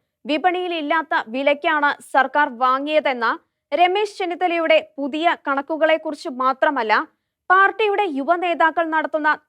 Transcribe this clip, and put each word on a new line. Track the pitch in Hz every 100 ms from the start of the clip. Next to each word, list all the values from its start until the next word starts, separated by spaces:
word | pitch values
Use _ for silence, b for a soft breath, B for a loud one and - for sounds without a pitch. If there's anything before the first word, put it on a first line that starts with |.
| _ _ 220
വിപണിയിലില്ലാത്ത | 294 359 359 359 339 294 320 302 330 220
വിലയ്ക്കാണ് | 247 277 285 339 311 285 - -
സർക്കാർ | 285 262 294 294 233
വാങ്ങിയതെന്ന | 254 269 285 311 285 247 226 330 _ _ - 294
രമേശ് | 359 392 415 -
ചെന്നിത്തലയുടെ | 370 349 359 339 320 311 311 -
പുതിയ | 277 302 339 311 -
കണക്കുകളെക്കുറിച്ച് | 277 277 311 320 320 320 302 339 247
മാത്രമല്ല, | 254 262 311 269 226 226 311 _ _ _ -
പാർട്ടിയുടെ | 370 392 381 427 403 403 269
യുവ | 277 349
നേതാക്കൾ | 359 285 320 320 330
നടത്തുന്ന | 311 302 320 302 -